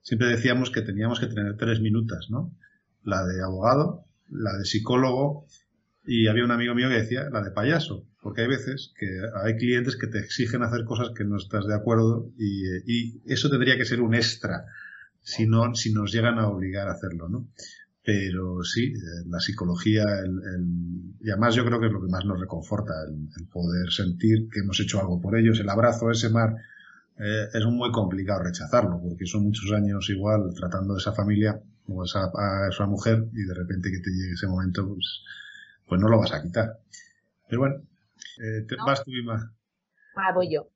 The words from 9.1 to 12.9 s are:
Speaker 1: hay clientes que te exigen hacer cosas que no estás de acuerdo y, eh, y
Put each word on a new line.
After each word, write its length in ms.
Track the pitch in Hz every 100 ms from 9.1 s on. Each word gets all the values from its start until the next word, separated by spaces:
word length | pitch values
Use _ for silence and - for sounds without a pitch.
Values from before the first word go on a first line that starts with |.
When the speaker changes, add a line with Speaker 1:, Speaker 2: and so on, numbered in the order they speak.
| 92 92 101
Speaker 1:
hay 120 | 104 113
clientes 400 | 120 123 123 123
que 120 | 110
te 100 | 110
exigen 460 | 98 - 117 120
hacer 200 | 120 117
cosas 260 | 113 113 - 113
que 80 |
no 120 | 101 101
estás 280 | 98 107 98
de 80 | 107
acuerdo 520 | 117 113 113 117 113 -
y, 300 | 107 98 92
eh, 160 | 92
y 480 | 87